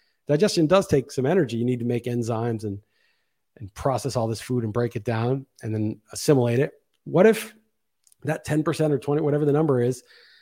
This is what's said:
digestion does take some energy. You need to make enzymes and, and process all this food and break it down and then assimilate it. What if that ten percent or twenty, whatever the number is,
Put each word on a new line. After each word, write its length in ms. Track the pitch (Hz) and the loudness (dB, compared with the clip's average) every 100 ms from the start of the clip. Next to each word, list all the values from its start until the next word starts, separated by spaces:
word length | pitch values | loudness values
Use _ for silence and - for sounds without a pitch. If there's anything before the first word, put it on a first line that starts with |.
| _ _ - | _ _ -2
digestion 400 | 151 202 180 156 | 2 2 2 4
does 220 | 185 - | 4 4
take 240 | 143 120 | 0 0
some 120 | - | -2
energy. 320 | 127 185 135 113 | 0 0 0 0
You 80 | |
need 140 | 120 127 | -2 -2
to 60 | |
make 220 | 120 120 123 | -2 -4 -2
enzymes 580 | 120 113 113 120 113 | -4 -2 -2 -2 -4
and, 160 | 107 101 - _ _ _ _ _ _ - | -6 -8 -12 _ _ _ _ _ _ -18
and 140 | 101 | -18
process 440 | - 143 123 139 123 | -6 -2 -2 -4 -4
all 100 | 117 | -4
this 140 | 110 | -4
food 240 | - 123 | -4 -4
and 80 | 113 | -2
break 240 | 101 120 117 | -2 -4 -4
it 80 | |
down 420 | 107 113 120 135 135 _ | -4 -2 -2 -2 -6 _
and 100 | 113 | -6
then 280 | 107 107 - _ | -4 -4 -6 _
assimilate 480 | - - 139 120 120 | -4 2 4 4 2
it. 140 | 156 - _ _ | 0 -4 _ _
What 200 | - 143 | -2 4
if 300 | 214 220 - - _ _ _ _ _ _ | 6 4 -4 -16 _ _ _ _ _ _
that 200 | 131 160 | -8 -6
ten 200 | - 151 | -2 -2
percent 280 | 156 147 151 | -2 0 0
or 60 | 143 | 0
twenty, 240 | - 147 | 0 -2
whatever 220 | 151 147 | 0 0
the 80 | 151 | 2
number 280 | 143 160 127 | 2 2 2
is, 220 | 120 127 - - - _ | 0 -2 -10 -20 -20 _